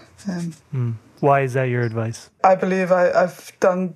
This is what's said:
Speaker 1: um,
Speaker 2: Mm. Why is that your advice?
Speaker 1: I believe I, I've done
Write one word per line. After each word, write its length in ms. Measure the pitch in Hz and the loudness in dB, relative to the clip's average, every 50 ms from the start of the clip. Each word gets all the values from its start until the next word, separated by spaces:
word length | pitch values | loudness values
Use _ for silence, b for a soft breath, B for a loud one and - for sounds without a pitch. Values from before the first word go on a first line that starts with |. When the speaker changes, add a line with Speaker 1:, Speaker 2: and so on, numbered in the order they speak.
| B B B _ - 196 | B B B _ -10 -10
Speaker 1:
um, 260 | 180 175 170 165 160 - _ - 143 | -8 -8 -8 -10 -12 -14 _ -8 -6
Speaker 2:
Mm. 200 | 131 120 117 113 110 _ - _ - | -4 -4 -4 -4 -8 _ -20 _ -2
Why 180 | 147 143 139 139 | 2 2 4 2
is 140 | 135 131 120 | 2 0 -2
that 160 | 135 131 127 | -2 -2 0
your 140 | 123 123 120 | 0 -2 -2
advice? 460 | 113 110 113 113 113 117 - - - _ - - | -2 -2 -4 -4 -6 -6 -10 -16 -20 _ 0 4
Speaker 1:
I 120 | 190 190 | 4 4
believe 360 | 185 202 185 185 190 185 170 | 4 2 -2 -2 -2 0 2
I, 180 | 185 180 180 175 - | 2 2 2 2 4
I've 400 | 165 180 175 - - - - - - | 2 0 0 -2 -10 -20 -20 -6 0
done 340 | - 190 180 185 185 175 - | 2 2 2 2 -4 -6 -8